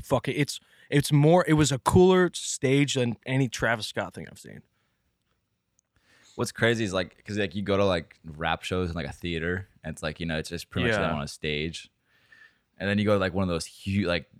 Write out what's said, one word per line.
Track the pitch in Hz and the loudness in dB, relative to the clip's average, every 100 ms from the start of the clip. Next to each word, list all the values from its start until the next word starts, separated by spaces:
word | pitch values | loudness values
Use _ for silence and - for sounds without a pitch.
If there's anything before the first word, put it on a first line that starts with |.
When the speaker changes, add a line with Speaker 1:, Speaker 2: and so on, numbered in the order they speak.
Speaker 1:
fucking, | - 127 - 135 | 0 -2 0 -2
it's, | 143 - _ _ - | -2 -4 _ _ -2
it's | 143 - | 0 2
more, | 151 147 180 160 | 4 6 6 4
it | |
was | 151 135 | 4 2
a | 135 | 0
cooler | - 185 185 185 180 | 4 6 8 6 2
stage | - - - 131 139 139 135 | -2 -8 -4 2 2 2 0
than | 120 110 - | -2 -4 -2
any | 131 127 | 0 0
Travis | - 117 113 - | 0 -2 -2 -4
Scott | - 90 | -6 -8
thing | - - | -10 -16
I've | - | -16
seen. | - 52 - _ _ _ _ _ _ _ _ _ _ _ _ _ _ _ _ - | -20 -20 -20 _ _ _ _ _ _ _ _ _ _ _ _ _ _ _ _ -8
Speaker 2:
What's | 120 | -6
crazy | - 117 113 | 0 2 2
is, | 104 | 0
like, | 92 90 - - | -2 -4 -8 -8
'cause, | 104 | -4
like, | 98 104 | -4 -2
you | |
go | 98 98 | 0 2
to, | 101 | 2
like, | 87 - _ 80 | 0 -4 _ -16
rap | 76 82 82 | -6 -2 -2
shows | - 92 90 | -2 -4 -2
in, | 82 | -4
like, | 69 | -8
a | |
theater, | - 87 82 85 92 98 _ | -8 -6 -4 -4 -4 -8 _
and | 80 | -14
it's | 78 | -8
like, | 80 76 | -6 -6
you | 82 | -4
know, | 80 | -4
it's | 78 | -6
just | 85 - | -10 -8
pretty | 92 101 | -2 0
much | 107 | 0
Speaker 1:
Yeah. | 90 | 0
Speaker 2:
them | 78 | -4
on | |
a | 73 | -6
stage. | - 78 73 82 80 - _ _ _ _ - - _ _ - | -6 -4 -4 -4 -8 -16 _ _ _ _ -20 -20 _ _ -8
And | 98 | -2
then | 104 | 0
you | 104 | 2
go | |
to, | 101 | 2
like, | 95 | 2
one | 92 | 0
of | 92 | 0
those | 82 - | -2 -6
huge, | - 98 98 87 | -10 -4 -2 0
like, | 87 - | -2 -4